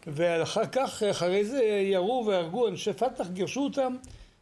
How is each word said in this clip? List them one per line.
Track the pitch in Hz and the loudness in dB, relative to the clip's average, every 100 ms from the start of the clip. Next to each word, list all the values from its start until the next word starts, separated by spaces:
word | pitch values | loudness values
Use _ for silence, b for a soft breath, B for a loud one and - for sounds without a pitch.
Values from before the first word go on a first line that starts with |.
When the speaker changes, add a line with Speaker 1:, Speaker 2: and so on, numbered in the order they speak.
Speaker 1:
כן. | 160 | -8
Speaker 2:
ואחר | 147 175 165 160 - 214 | 0 2 2 0 0 0
כך, | 254 269 - | 0 -2 0
אחרי | 202 - 175 196 208 | 0 2 2 2 2
זה | 277 220 202 196 | 2 2 2 2
ירו | 190 185 254 214 | 2 2 0 2
והרגו | 190 165 220 226 | 0 0 0 0
אנשי | 170 214 | 0 -4
פת"ח, | - 254 - 185 | 0 -2 -2 -6
גירשו | 185 170 262 | -4 -4 -2
אותם, | 285 269 254 254 - B B B | -2 0 -2 -4 -12 B B B